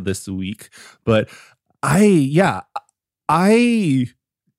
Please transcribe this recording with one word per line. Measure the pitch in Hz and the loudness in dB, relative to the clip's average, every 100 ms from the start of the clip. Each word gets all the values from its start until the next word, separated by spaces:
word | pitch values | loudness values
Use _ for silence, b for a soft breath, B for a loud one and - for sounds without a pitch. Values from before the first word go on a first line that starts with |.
this | 95 92 - | -8 -8 -10
week. | 95 92 110 - B B B - | -10 -10 -12 -18 B B B -2
But | 110 104 B B _ _ _ | 0 -2 B B _ _ _
I, | 139 160 208 | -2 2 4
yeah, | 180 135 151 185 95 - - - _ _ _ - | 4 2 0 0 -2 -10 -16 -16 _ _ _ -4
I | 156 190 226 240 233 180 131 123 _ _ _ _ | 0 2 2 2 0 0 0 -2 _ _ _ _